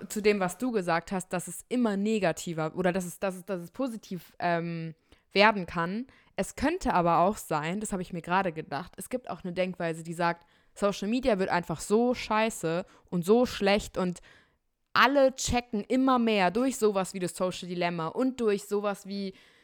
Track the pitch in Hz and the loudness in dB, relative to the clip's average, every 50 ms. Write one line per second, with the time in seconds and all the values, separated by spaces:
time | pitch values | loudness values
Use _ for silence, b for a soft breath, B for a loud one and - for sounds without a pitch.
0 | - - - 214 196 208 208 202 185 175 - - 254 262 226 196 175 175 165 170 | -8 -8 -4 2 4 4 4 4 2 -2 -2 -2 -4 -2 0 0 0 2 0 0
1 | - - 196 185 - - 190 175 - 175 - - - - 240 254 233 214 196 196 | 0 -2 -6 -6 -4 -4 -6 -6 -6 -6 -12 -12 -8 -4 0 2 2 2 2 2
2 | 202 220 220 208 185 165 156 - - 175 160 160 156 156 - 175 180 180 175 185 | 0 2 2 2 2 2 0 0 -6 -6 -4 -4 -4 -4 -2 0 0 2 2 0
3 | 175 170 - - 202 190 185 185 175 - 190 175 170 170 - - 269 254 226 208 | -2 -6 -8 -4 -4 -4 -4 -6 -8 -8 -8 -8 -8 -10 -6 -6 -4 -4 -6 -8
4 | - - 190 165 - - _ - - 175 170 170 170 170 170 165 160 160 160 b | -12 -10 -12 -12 -12 -14 _ -4 -2 0 0 0 -2 -4 -6 -6 -8 -10 -12 b
5 | b b b b b b - 196 202 220 214 196 170 - - 170 170 175 196 226 | b b b b b b 4 6 6 6 4 2 -4 -4 -4 -4 -2 -2 -2 -6
6 | 269 b b b b b b - 190 - - - 254 302 349 381 - 247 165 180 | -8 b b b b b b -6 -6 -6 -4 -2 0 0 0 0 0 0 2 4
7 | 170 170 165 160 170 196 214 - - - 160 147 151 165 185 214 220 - 202 185 | 4 4 4 6 4 4 2 -2 -4 -4 -2 -2 -2 -2 -4 -4 -4 -4 -4 -6
8 | 175 - 180 165 - 170 175 196 190 175 156 160 151 - 143 135 - - - - | -6 -6 -8 -8 -4 0 0 0 0 0 -4 -6 -8 -8 -8 -8 -8 -10 -14 -14
9 | - - 254 254 - - 185 - - 180 170 185 185 190 180 - 175 165 160 165 | -10 -6 -6 -6 -6 -8 -10 -8 -8 -6 -2 -2 -2 -2 -2 -4 -4 -4 -4 -6
10 | 160 170 165 170 170 170 170 - _ b b b b b b - 202 202 196 - | -8 -8 -4 -2 0 0 -2 -4 _ b b b b b b 0 0 0 0 0
11 | 196 208 240 262 262 254 208 185 190 - 160 175 170 - 160 - - - 208 226 | -2 -2 -2 0 2 2 2 2 2 0 0 -2 -2 -2 -6 -6 -2 2 2 4
12 | 240 247 240 - - - 214 214 220 226 - - 170 160 165 180 - b b b | 4 4 2 0 -2 -2 0 0 0 0 -2 -2 -2 -2 -2 -2 -4 b b b
13 | b b 185 175 160 185 226 240 254 240 - - 202 196 202 214 - - - - | b b -4 -2 4 6 6 6 6 4 0 0 2 4 2 2 0 -2 -4 -2
14 | 185 180 170 - b b b b b b b b b _ _ _ _ _ - 196 | -2 -2 -2 -6 b b b b b b b b b _ _ _ _ _ 2 4
15 | 226 254 285 277 269 262 262 - - - 247 240 240 - 220 202 202 - 240 262 | 4 6 6 6 4 4 2 0 -4 -2 0 -2 -2 -2 -6 -4 -2 0 2 2
16 | 262 269 262 240 233 226 214 202 185 180 175 233 262 269 - - 214 208 196 190 | 4 4 4 4 4 2 4 4 4 2 2 2 0 0 0 2 2 2 2 2
17 | 185 - - 190 180 170 - - 185 185 175 - 185 175 180 175 175 175 175 170 | -2 -2 -4 -6 -6 -4 -4 -2 -4 -4 -4 -6 -8 -6 -4 -2 -2 -2 -2 -2
18 | 160 160 - 214 262 262 254 - 233 208 202 196 - - 202 202 202 202 196 - | -4 -4 -2 0 0 0 0 0 2 2 2 0 -2 -2 -4 -2 -2 -2 -4 -4
19 | - 190 202 202 196 190 b b b b b b | -8 -10 -8 -6 -6 -8 b b b b b b